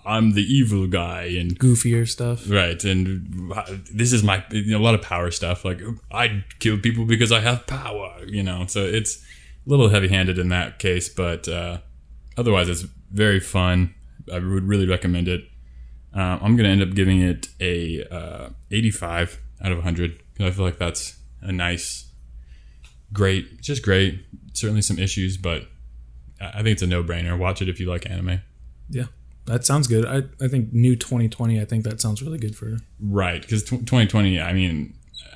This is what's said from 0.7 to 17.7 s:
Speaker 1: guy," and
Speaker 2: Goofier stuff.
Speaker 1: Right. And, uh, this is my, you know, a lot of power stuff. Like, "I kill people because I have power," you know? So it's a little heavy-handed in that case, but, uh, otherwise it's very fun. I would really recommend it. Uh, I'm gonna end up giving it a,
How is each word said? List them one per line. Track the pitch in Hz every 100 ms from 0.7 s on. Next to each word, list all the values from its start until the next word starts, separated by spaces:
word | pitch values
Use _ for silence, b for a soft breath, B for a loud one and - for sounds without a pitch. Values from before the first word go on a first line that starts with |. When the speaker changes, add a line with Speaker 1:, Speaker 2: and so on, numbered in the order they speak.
| 101 95
Speaker 1:
guy," | 90 87 87
and | 87 90 87 87
Speaker 2:
Goofier | 127 120 120 117 117
stuff. | - 120 120 101
Speaker 1:
Right. | 101 85 82 101
And, | 92 92 92 85 90 90
uh, | 104 - 98 -
this | 104 120
is | 120
my, | 104 95 -
you | 107 104
know, | 107
a | 117
lot |
of | 110
power | - 87 87
stuff. | - 87 87 92
Like, | 90 107 117 -
"I | 110 120 101 - -
kill | 110 104
people | 117 113 113
because | 113 113
I | 113
have | 117 123 -
power," | 131 123 104 92 87 92
you | 101
know? | 95 90 92
So | 104 95
it's | 110 104 - B B B B 135
a |
little | 143 110
heavy-handed | 104 95 98 92 90
in | 90
that | 90 71 -
case, | 95 90 -
but, | - 87 82 -
uh, | 85 87 87 - - - - - -
otherwise | 120 98 87
it's | 85 90 - -
very | 98 107 98
fun. | - 95 90 90 87 - - - -
I | 90
would | 90 95
really | 95 101 92
recommend | 90 90 87 90
it. | 87 - - b b b b -
Uh, | 98 92 87
I'm | 104 117
gonna | 101
end | 98
up | 92
giving | 98 95 92
it | 90 - - -
a, | 92